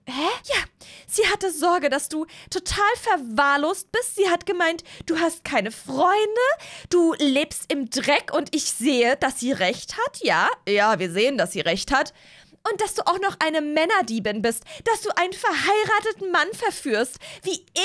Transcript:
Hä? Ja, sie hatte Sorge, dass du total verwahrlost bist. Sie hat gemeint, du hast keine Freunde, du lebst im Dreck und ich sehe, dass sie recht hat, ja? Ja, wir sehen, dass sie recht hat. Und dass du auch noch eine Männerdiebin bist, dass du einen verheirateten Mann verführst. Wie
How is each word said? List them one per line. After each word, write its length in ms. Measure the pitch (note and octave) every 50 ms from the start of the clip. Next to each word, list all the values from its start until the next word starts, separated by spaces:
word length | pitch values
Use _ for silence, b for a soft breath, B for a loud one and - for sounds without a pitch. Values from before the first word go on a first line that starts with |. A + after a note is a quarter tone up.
| -
Hä? 220 | - - C4+ D#4 F#4+ A#4+ - -
Ja, 180 | - C5+ - - - _ B B B B B B
sie 200 | B - G4+ A4 -
hatte 220 | G#4 G4+ F#4+ F#4
Sorge, 380 | D#4+ D4+ D4 F4 F4 F4+ C#4+ C#4+
dass 180 | C4 C#4+ - -
du 180 | D#4+ D#4 D#4+ B B B B B
total 340 | - F#4 F#4 - - G4 G#4 G#4 A#4+ -
verwahrlost 920 | - A4+ F#4+ D#4+ B3+ A#3 A3 B3+ C#4+ C#4 C#4 C#4+ D4 D#4+ G4 F#4+ - -
bist. 240 | - A#4 A#4+ - -
Sie 120 | G4 G4 F#4
hat 180 | E4+ F4 -
gemeint, 360 | - G4 F4 E4+ D#4+ E4+ E4 - B B B B
du 120 | - D#4+ D#4+
hast 260 | E4+ D#4+ E4 - -
keine 260 | - C#4 A3 F#3+ A3
Freunde, 680 | A3 - - - C4 C4 D#4+ F4+ G4+ G#4+ G#4+ G#4 G#4+ A#4+ B4+ C5+ E5 D#5+ B B B B B B
du 240 | F4 F4+ E4 E4 - -
lebst 540 | D4 C#4 C4 C#4 D#4 D4 - - - -
im 160 | D#4+ C#4+ C4 -
Dreck 420 | - C4 - - C#4+ A#4+ - - -
und 200 | D#4+ F#4 - -
ich 100 | D4+ -
sehe, 520 | - - - A3+ D4+ C#4 A#3+ A#3+ A#3+ C4+
dass 240 | - C4+ B3+ - -
sie 120 | A#3+ B3+
recht 440 | C4+ - F#3 F3+ - - - - -
hat, 220 | A4 A#4 C#5+ - -
ja? 260 | - A3+ E3 E3 - A4 B4 - - F#3+
Ja, 300 | G3+ G3+ G3+ A3 G#3+ E3
wir 120 | F#3 F3
sehen, 280 | D#3+ G3 A3+ C4+ C#4+ A3+
dass 140 | G#3 -
sie 80 | - F#3
recht 320 | - E3+ F3 G3 - -
hat. 200 | C#4 C4+ D4+ - B B B B B B B B B B - A4
Und 120 | G4+ F#4
dass 140 | G#4+ G4 -
du 120 | - -
auch 140 | - F4 F#4+
noch 160 | G4 G4 - -
eine 220 | D#4+ D#4+ D#4 D#4
Männerdiebin 840 | D4+ D4 D4+ D#4 D#4+ F4+ A4 F#4+ C#4 A3+ A3+ A3+ G3 G#3+ G#3 A3
bist, 220 | G3+ A#3 A3+ - - B B B
dass 200 | B A4+ A4 -
du 140 | - G#4 -
einen 160 | - F4 F4+
verheirateten 1000 | F#4+ - - G#4 E4 - - F#4 G4+ G#4+ G#4+ G#4+ G#4+ G#4 G#4 A4 G4+ - G4 F#4
Mann 160 | F4 D#4+ D4+ F#4
verführst. 680 | - - - - - - - D4 F3+ G#3 B3+ - - B B B B B B
Wie 200 | F#4+ F4 - - _ - E4+